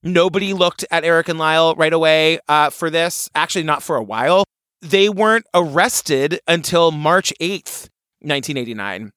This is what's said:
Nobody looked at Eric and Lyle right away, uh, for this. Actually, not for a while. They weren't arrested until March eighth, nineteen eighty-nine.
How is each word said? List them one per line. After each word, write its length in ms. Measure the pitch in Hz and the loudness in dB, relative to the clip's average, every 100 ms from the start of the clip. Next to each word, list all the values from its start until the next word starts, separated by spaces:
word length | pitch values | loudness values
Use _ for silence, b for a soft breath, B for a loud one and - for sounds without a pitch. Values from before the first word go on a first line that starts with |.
Nobody 500 | 170 175 185 175 190 | 2 2 2 0 -4
looked 320 | 190 175 - - | 0 0 0 -4
at 120 | 165 | -2
Eric 240 | 160 165 165 | 2 2 0
and 120 | 160 | -2
Lyle 340 | 156 160 165 | 2 4 2
right 180 | 160 156 | 2 0
away, 460 | 165 160 156 156 165 - | 2 4 4 2 0 0
uh, 220 | 151 147 | 2 2
for 220 | - 165 | 0 -4
this. 400 | 160 170 - - | -2 -2 -4 -6
Actually, 300 | - 165 190 | -2 -2 -2
not 180 | 156 143 | -2 -2
for 140 | - 143 | -2 -6
a 80 | |
while. 400 | 107 110 131 185 202 _ _ _ | -4 -4 2 2 0 _ _ _
They 280 | 165 196 202 | -2 2 2
weren't 360 | 196 214 226 - 180 | 2 0 0 0 0
arrested 840 | 165 143 220 - - 135 143 175 - | 0 0 0 -2 -2 0 0 -4 -2
until 440 | 170 143 175 165 | -2 0 2 2
March 420 | 151 151 180 - - | 2 0 2 0 -6
eighth, 500 | 165 190 - - - _ _ _ | -6 -6 -10 -14 -16 _ _ _
nineteen 360 | 147 143 131 139 | -6 -6 -4 -6
eighty-nine. 520 | 120 110 101 95 107 | -6 -6 -6 -8 -12